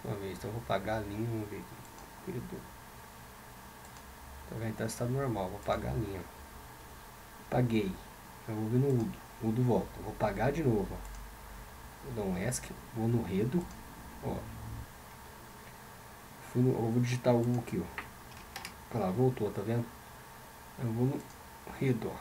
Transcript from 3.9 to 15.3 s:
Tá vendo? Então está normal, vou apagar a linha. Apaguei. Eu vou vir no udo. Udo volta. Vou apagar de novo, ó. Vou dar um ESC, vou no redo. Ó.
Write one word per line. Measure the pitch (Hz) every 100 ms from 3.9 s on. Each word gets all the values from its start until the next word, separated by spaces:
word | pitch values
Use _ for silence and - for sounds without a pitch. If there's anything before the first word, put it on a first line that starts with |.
| - - - - - -
Tá | 117
vendo? | 113
Então | - 110
está | - 120
normal, | 131 139 107 92
vou | 98
apagar | - 107 117
a | 131
linha. | 101 95 85 - - - - - - - - - - - -
Apaguei. | 131 123 110 95 87 - - - - -
Eu |
vou | 107 110
vir | 123
no | 139
udo. | 127 107 - - -
Udo | 110 117
volta. | 123 101 90 -
Vou | 104
apagar | - - 98 127
de | 165
novo, | 139 107 92
ó. | - - - - - - - - - - -
Vou | 135 117
dar | 98
um | 90
ESC, | 110 127 - - -
vou | 117 113
no | 117
redo. | 87 95 120 175 - - - - - -
Ó. | 127 - - - - - - - - - -